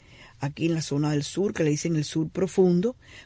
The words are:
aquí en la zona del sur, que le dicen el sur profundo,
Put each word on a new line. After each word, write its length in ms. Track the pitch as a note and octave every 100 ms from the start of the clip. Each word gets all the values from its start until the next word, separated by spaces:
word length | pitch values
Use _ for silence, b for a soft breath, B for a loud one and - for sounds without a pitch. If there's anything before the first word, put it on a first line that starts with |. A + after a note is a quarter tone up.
| b b b b
aquí 260 | C#3+ D3 E3
en 80 |
la 80 | E3
zona 300 | - C#3+ D3+
del 120 | D3
sur, 300 | D3 - G3+
que 100 | -
le 60 | D#3
dicen 260 | D3+ E3+ D#3
el 80 |
sur 260 | D3 D#3+ D#3+
profundo, 680 | - F#3 - F#3 F3 A3 - b b